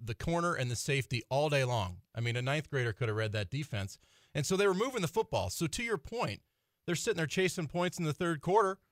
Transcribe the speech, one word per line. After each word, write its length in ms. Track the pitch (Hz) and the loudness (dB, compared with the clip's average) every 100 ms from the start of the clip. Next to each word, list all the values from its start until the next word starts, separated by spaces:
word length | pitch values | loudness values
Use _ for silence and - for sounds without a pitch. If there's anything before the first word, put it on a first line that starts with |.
the 140 | 117 | -8
corner 400 | 117 - 170 175 | -6 -2 0 2
and 160 | 165 123 | 0 -2
the 60 | 117 | -4
safety 460 | - 139 - 120 - | -2 -2 0 -4 0
all 200 | 135 151 | 0 2
day 160 | 143 | 2
long. 360 | 123 120 95 87 - | 2 0 -2 -6 -10
I 60 | - | -4
mean, 160 | 120 120 | -2 0
a 60 | |
ninth 280 | 123 151 - | 0 -2 -2
grader 220 | 139 120 | -2 -2
could 160 | - 117 | 0 -2
have 80 | 107 | 0
read 160 | 110 | -2
that 180 | 107 101 | -2 -4
defense. 480 | 135 151 104 95 - _ _ _ | -6 -4 -4 -6 -8 _ _ _
And 140 | 147 143 | -4 0
so 100 | 190 | 4
they 100 | 202 | 4
were 60 | |
moving 280 | 185 254 262 | 4 0 0
the 60 | 170 | 0
football. 420 | 220 220 107 92 | 0 0 0 0
So 160 | - 165 | -2 -2
to 160 | - | -2
your 160 | 233 202 | -2 -2
point, 420 | - 233 160 98 _ _ _ _ - | -4 -4 -4 -4 _ _ _ _ -4
they're 80 | |
sitting 220 | 170 - 170 | -2 0 0
there 100 | 156 | 0
chasing 400 | - 185 - 151 | 2 2 0 -2
points 320 | 175 180 - | 0 0 0
in 60 | |
the 80 | 160 | -2
third 260 | 143 170 156 | 0 0 0
quarter. 380 | 170 208 190 190 _ | 4 4 4 0 _